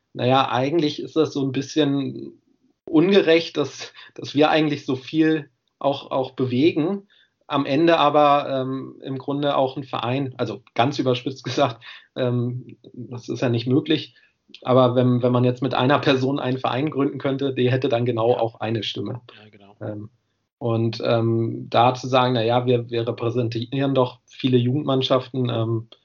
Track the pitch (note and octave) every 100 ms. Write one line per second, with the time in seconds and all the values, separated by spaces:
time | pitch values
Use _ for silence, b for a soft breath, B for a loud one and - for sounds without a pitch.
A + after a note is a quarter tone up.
0 | _ - A#2+ C3 - A#2+ C#3 E3+ D3+ -
1 | - D#3+ D#3 D3 C3+ C3 C3 D#3 C#3+ C#3
2 | C3 C3 - - _ _ _ _ - D#3+
3 | F3+ G3+ D#3 E3 E3 D3 C#3+ - - B
4 | B - - C#3+ D3+ D#3+ D#3 C#3+ - B2+
5 | - D#3 D#3 D#3 D3+ _ _ - C#3 C#3
6 | - C3+ C3+ - B2+ A#2+ E3 D#3+ D#3+ G3+
7 | b b b b - C#3+ C#3+ C#3 E3+ E3
8 | D3 D3 D3 C#3+ C#3 C3+ C3 C3 C3 C3
9 | C#3 C3+ - C#3+ C#3+ C#3 C3 D3 B2+ B2+
10 | A2+ C3+ C3 - A2 G2 _ - B2+ C#3+
11 | C3 B2 C#3 B2+ B2+ C#3+ C3+ - B B
12 | B - B2 A#2+ A#2+ B2+ - - - -
13 | A2+ A#2+ - B2 B2+ A#2 B2 C3+ D#3 D3+
14 | - b b _ _ - - B2+ B2+ B2
15 | B2 B2 B2 B2 B2 B2 C3+ - B2+ C#3+
16 | D3+ C3 C3 C#3+ B2+ B2+ A#2+ B2 D#3 C3
17 | C#3 C#3 C#3 C3+ C#3 C3 B2 B2+ C3+ A#2
18 | A#2+ A2+ A#2 - A2+ - A2 A2+ G2 -
19 | G#2 A#2+ - - G#2+ G#2 G2+ G#2 A2 G#2
20 | G#2 _ _ _ _ _ A#2+ A2+ A2+ A#2
21 | B2 A#2 A2+ A2+ A2+ B2 B2+ A2+ B2 B2+
22 | C3 B2+ B2+ B2 A2+ B2 B2 A#2+ A#2 A#2
23 | A#2 - A#2 A#2+ A2+ A#2 A2+ C#3 C#3 C3
24 | B2+ - _ - C3 B2+ B2 D3 C#3 C3
25 | C3 C3 - C3 A#2+ A#2 A2+ A2+ A2+ b